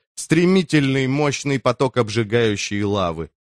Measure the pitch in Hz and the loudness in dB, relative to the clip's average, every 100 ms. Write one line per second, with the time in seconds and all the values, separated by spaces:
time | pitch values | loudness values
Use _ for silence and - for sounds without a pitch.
0 | _ - - 160 180 190 165 156 139 135 | _ -10 -2 2 4 2 2 2 2 0
1 | 131 139 147 131 143 135 127 120 135 123 | 0 0 0 -2 -2 -2 0 0 0 0
2 | 107 107 104 117 113 101 - 101 104 101 | -2 -2 0 2 2 0 -4 -2 -2 0
3 | 90 82 78 _ | -2 -4 -10 _